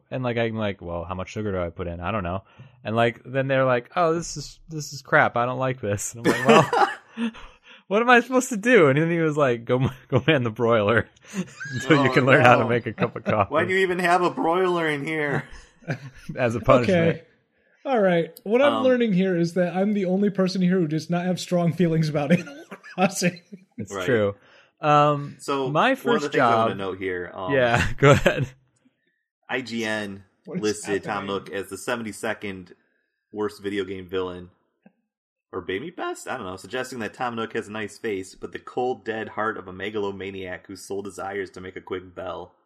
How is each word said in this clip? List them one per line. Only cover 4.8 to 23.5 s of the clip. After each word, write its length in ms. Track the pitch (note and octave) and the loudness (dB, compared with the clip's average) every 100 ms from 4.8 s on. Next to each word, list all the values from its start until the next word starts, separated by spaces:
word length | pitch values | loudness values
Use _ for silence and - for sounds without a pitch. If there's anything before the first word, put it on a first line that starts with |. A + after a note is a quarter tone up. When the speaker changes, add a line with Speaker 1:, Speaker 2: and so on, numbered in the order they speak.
| D3 | -10
Speaker 1:
is 80 | C#3 | -14
crap. 340 | - D#3 A#2 A#2+ | 0 2 4 2
I 100 | A#2+ | -2
don't 140 | B2+ | -2
like 220 | C3 C3 | -4 -4
this." 320 | G#2 G2+ - A#2 | -4 -4 -4 -4
And 100 | A#2 | 0
I'm 60 | A#2 - | 2 6
like, 20 | - D3 - G4+ - - - | 6 6 2 0 -2 -14 -8
"Well, 140 | A3+ | -8
<laughs> 540 | - - _ _ - - | -8 -18 _ _ -20 -2
what 140 | G3 | 0
am 80 | A#3+ | 6
I 100 | A#3+ | 6
supposed 280 | A#3+ B3+ C4 | 6 2 0
to 80 | A3+ | -2
do?" 300 | A3 B3 D3 | 4 8 8
And 100 | C#3 | 6
then 100 | E3 | 2
he 80 | E3+ | 0
was 160 | D#3+ D3+ | 0 2
like, 300 | C#3 A#2+ A#2 | 2 0 0
"Go, 240 | B2+ C3 - | 0 0 -2
<laughs> 80 | - | 0
go 140 | B2+ - | 2 4
man 160 | D3+ | 2
the 80 | A#2+ | 2
broiler 580 | G#2+ A#2 A#2 G2+ A2 - _ | 0 2 4 4 2 0 _
<laughs> 500 | - G3+ E3+ - - | -12 -10 -10 -10 -10
until 300 | C3 - D3+ | -6 4 4
you 80 | C3 | 6
Speaker 2:
Oh, 20 | |
Speaker 1:
can 120 | D3 C3 | 4 6
learn 160 | B2+ | 8
how 140 | B2 B2 | 8 8
to 60 | |
Speaker 2:
no. 60 | A#2 | 6
Speaker 1:
make 160 | A#2+ A2+ | 0 -2
a 80 | |
cup 220 | G#2+ A#2+ A#2 | -4 -4 -4
of 80 | |
coffee." 280 | - G#2+ G2 | -2 0 2
Speaker 2:
Why 140 | D3 F3 | 0 0
do 80 | |
you 60 | F#3+ | 2
even 200 | F#3+ F3+ | 0 0
have 220 | F3 F3+ | 2 2
a 80 | F3 | 2
broiler 580 | C3+ E3 F3 F#3 F3 D#3+ | 0 0 2 2 0 0
in 180 | D3 D3 | -2 -2
here? 400 | D#3+ D3 C#3 - - - _ - | -4 -2 -4 -6 -14 -20 _ -10
Speaker 1:
<laughs> 500 | B2+ C3+ - - D3+ | -10 -10 -18 -14 -2
As 180 | B2 A2+ | -2 0
a 40 | |
punishment. 500 | C3 C3 A#2+ F3 E3 - | 4 4 4 4 2 0
Speaker 3:
Okay. 60 | - _ _ _ _ _ D4 | -8 _ _ _ _ _ -2
All 140 | B3+ | 2
right. 300 | F#3+ E3+ E3 - | 4 2 0 -6
What 180 | F#3+ A#3 | 0 2
I'm 140 | C#4+ A3+ | 4 4
Speaker 2:
Um, 80 | B3+ | 2
Speaker 3:
learning 260 | B3 A#3 | 4 2
here 240 | F#3 F#3+ E3+ | 2 2 2
is 200 | E3+ F3 | 0 0
that 200 | F3 F3 | -2 0
I'm 180 | G3+ | 0
the 120 | G3+ F3+ | 0 0
only 240 | F#3 G#3 | 2 2
person 320 | F#3+ F#3 F#3+ | 2 0 2
here 180 | F3+ F#3 | 2 2
who 80 | D#3+ | 2
does 220 | D#3 D#3 | -2 -2
not 160 | F3 F3+ | -2 -2
have 120 | F3 | -4
strong 360 | - F3+ E3+ | -2 0 0
feelings 340 | - E3+ D#3+ D#3 | 2 2 2 0
about 240 | D3 C#3+ | 0 2
<laughs> 0 | |
Animal 320 | F3+ - - - | 2 0 -16 -18
Crossing. 720 | - - - F3 - F3+ - _ | -20 -14 -2 -2 0 -4 -4 _